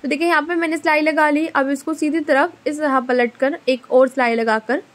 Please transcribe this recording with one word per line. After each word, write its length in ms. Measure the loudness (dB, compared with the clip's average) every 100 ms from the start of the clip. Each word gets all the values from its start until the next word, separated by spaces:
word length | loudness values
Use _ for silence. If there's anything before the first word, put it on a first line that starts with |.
तो 40 | -4
देखिए 200 | -2 2
यहाँ 140 | 0
पर 140 | 0 -2
मैंने 200 | -2 -2
sly 240 | 0 2
लगा 280 | 2 2 2
ली। 160 | 2 0
अब 220 | -2 0
इसको 240 | -2 -4
सीधी 260 | -4 -2 -2
तरफ 440 | 0 0 0 -2 -8
इस 120 | -4
तरह 220 | -2 -2
पलट 340 | 0 0 0 -2
कर 220 | -4 -2 -2
एक 240 | -2 2
और 160 | 2 2
sly 260 | 2 -2
लगाकर 480 | 0 0 -2 -2 -6 -6